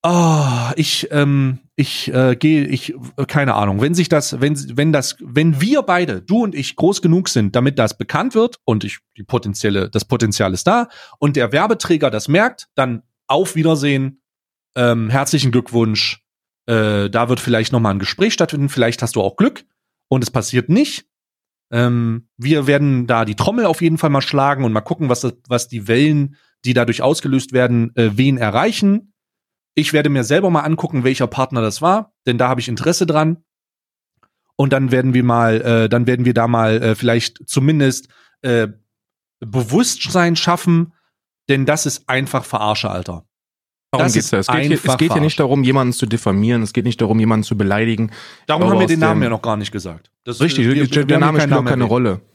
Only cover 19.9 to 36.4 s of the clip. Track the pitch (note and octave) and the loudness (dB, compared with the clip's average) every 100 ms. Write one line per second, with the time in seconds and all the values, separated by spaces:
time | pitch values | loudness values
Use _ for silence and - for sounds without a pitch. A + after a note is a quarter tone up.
19.9 | _ _ C3 A#2 B2 G2+ B2 - F#3+ D4 | _ _ -2 0 -4 -2 -2 2 0 0
20.9 | - _ _ _ _ _ _ _ A#2 B2 | -4 _ _ _ _ _ _ _ 0 0
21.9 | A#2+ A#2 A2+ _ - B2+ D#3 C3+ C#3+ C#3+ | 0 -2 -4 _ -8 0 0 2 2 4
22.9 | C3 A#2+ A#2 A2 G#2 - A#3 G#3 D#3+ E3 | 0 0 0 0 0 -2 0 0 2 0
23.9 | D#3+ D#3 C#3 - C#3+ C#3 C3+ B2 A2 - | 2 0 0 0 0 0 0 0 -2 -4
24.9 | - D3 A#2 B2+ - _ B2 - A#2 G2+ | -4 -2 -2 -2 -8 _ -4 -4 -10 0
25.9 | A#2 D3+ D3 C#3 - _ _ B2 B2 A#2 | 2 4 2 -2 -6 _ _ 0 0 2
26.9 | A2+ C3 D#3 C#3 C3 C3 B2+ B2 A#2+ A#2 | 0 0 0 0 -2 0 0 2 2 0
27.9 | A#2+ A2+ G#2 C3+ C3 A2 A2 G3+ G#3+ G3+ | 0 0 2 0 2 0 0 -2 0 0
28.9 | G3+ - _ _ _ _ _ _ - D3+ | 0 -4 _ _ _ _ _ _ -4 0
29.9 | D#3 D3 C#3 A2+ D#3 F#3+ E3 D3+ D#3+ - | 0 2 0 2 2 2 0 0 -2 -2
30.9 | C#3+ B2 C3 B2+ - C3 B2+ A2 - E3 | -2 0 0 -4 -2 -4 -2 -2 -2 0
31.9 | G3+ G#3+ _ - A#2+ B2 B2+ A#2 A2+ D#3 | 0 -4 _ -4 0 0 0 -4 -4 -2
32.9 | E3+ E3 D3+ D#3 E3 _ _ _ _ _ | 0 0 2 0 -2 _ _ _ _ _
33.9 | _ _ _ _ _ _ - C#3 C3+ C3+ | _ _ _ _ _ _ -2 0 2 2
34.9 | B2+ B2+ B2+ B2 A#2 A2+ A2 A#2 A#2 A2 | 2 2 2 2 2 2 2 2 2 2
35.9 | A#2+ B2 B2 B2 A#2 | 2 2 2 2 2